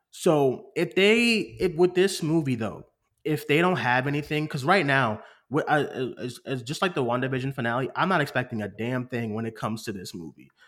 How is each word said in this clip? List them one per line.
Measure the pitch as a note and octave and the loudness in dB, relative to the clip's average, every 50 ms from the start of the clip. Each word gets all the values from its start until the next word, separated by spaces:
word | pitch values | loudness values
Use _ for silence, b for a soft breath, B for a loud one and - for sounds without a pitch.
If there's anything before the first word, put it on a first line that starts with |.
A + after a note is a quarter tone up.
| b _ | b _
So | - - - E3 D#3 C#3+ C#3 C3 A#2 - - - - | -16 0 2 4 4 6 4 2 2 0 -8 -8 -4
if | D#3 F3 E3+ - | -2 -2 0 2
they, | F#3 G3 G#3 A3+ A#3+ A#3+ A#3 A3+ G3+ - - - - | 4 4 6 6 6 4 4 2 2 0 -4 -4 -2
if, | F#3 F3+ D#3+ | -2 0 4
with | D#3+ F3+ F3+ F3+ | 4 4 4 6
this | F3+ F#3+ G3 - - | 4 2 2 2 -2
movie | E3 D3+ E3 E3 D3 C3+ B2 | 0 2 2 2 2 0 0
though, | A2 A2 G2 D#2+ - - _ _ _ _ _ _ _ - | -2 -2 -4 -6 -8 -14 _ _ _ _ _ _ _ -2
if | D#3 D3+ D3 - - | -2 -2 -2 2 2
they | C#3+ D#3+ | 2 4
don't | F3 F#3 F3+ B2+ | 4 2 2 2
have | A#2 B2 B2 B2+ C3 | 2 2 2 2 0
anything, | C#3+ C#3+ D3 D3 - D#3 D3+ D3+ | 0 -2 -4 -4 -4 -4 -4 -2
'cause | D3+ - C#3 B2+ | -4 -4 -2 2
right | D#3 G3 G3 D3 | 2 2 4 4
now, | C#3 C3+ C3+ B2+ A2 G#2 G#2+ B B B B B _ | 2 2 2 2 2 0 -4 B B B B B _
wh-, | B2 D#3 - | -2 -2 0
uh, | - D3+ D3 B2 - - | 2 2 2 2 0 -4
uh, | B2+ C3 A#2 - - | -6 -6 -6 -6 -8
as, | G#2+ B2+ - - - | -10 -10 -10 -10 -8
as | A2+ C3+ B2 | -8 -6 -6
just | A2+ B2 D#3+ - | -6 -8 -4 -2
like | G3 F#3 F3 | -2 -2 0
the | D3+ | -2
WandaVision | B2+ A#2 A#2+ B2+ C3 C3 C3+ B2+ C3 C3+ C3 | -2 0 0 -2 -2 -2 -2 -4 -4 -4 -4
finale, | C#3 A#2 A#2 A#2 C3 C3+ - - | -4 -2 -2 -2 -2 -2 -4 -2
I'm | C3 D#3+ F#3 | -2 0 2
not | F#3 D#3+ | 2 0
expecting | C#3+ - - B2+ B2 - A#2+ G#2+ | 0 0 -2 -2 -2 -2 -4 -6
a | G#2 G2 | -6 -6
damn | G2+ G#2+ A2 B2 B2+ B2+ B2 - | -6 -6 -4 -2 -2 -4 -4 -4
thing | B2+ A#2 A#2 A2 | -4 -4 -4 -4
when | G#2 A2+ A2 | -4 -4 -6
it | A2 A2 | -6 -6
comes | - A#2+ A2 A2+ A#2 - | -6 -6 -6 -6 -6 -6
to | A#2 | -8
this | G2 F#2+ F2+ - - | -8 -8 -10 -12 -12
movie. | F2+ E2 D2+ B1+ - C2 - b b b | -12 -14 -14 -16 -18 -20 -20 b b b